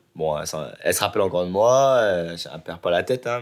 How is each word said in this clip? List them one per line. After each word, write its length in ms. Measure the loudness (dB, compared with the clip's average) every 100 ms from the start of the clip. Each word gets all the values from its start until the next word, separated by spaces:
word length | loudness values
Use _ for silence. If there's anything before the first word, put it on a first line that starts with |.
| _
Bon, 240 | -6 -4 -4
elle, 80 | -6
s'en, 200 | -8 -10 -4
elle 120 | -2
se 60 | 0
rappelle 220 | 0 0
encore 240 | 0 0 0
de 40 |
moi, 500 | 2 4 6 4 4
euh, 340 | 2 0 -2 -8 -12
elle 60 | -14
perd 220 | -14 -6
pas 100 | 0
la 120 | 0
tête, 240 | 0 -2 -4
hein, 140 | -6